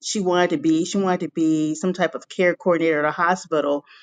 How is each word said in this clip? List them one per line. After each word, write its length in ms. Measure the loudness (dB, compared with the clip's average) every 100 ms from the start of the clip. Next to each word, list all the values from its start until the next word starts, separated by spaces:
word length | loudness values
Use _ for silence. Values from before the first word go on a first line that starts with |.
she 200 | -6 -2
wanted 300 | 0 2 2
to 60 | 2
be. 260 | 2 0
She 140 | 0 -2
wanted 280 | 0 -2 -4
to 40 |
be 440 | -2 0 0 -2
some 180 | -2 -4
type 220 | -2 -2
of 140 | -4 -10
care 260 | 0 0
coordinator 460 | 2 0 2 2 2
at 80 | 0
a 20 |
hospital, 720 | 0 0 0 -2 -2 0 -2 -6 -20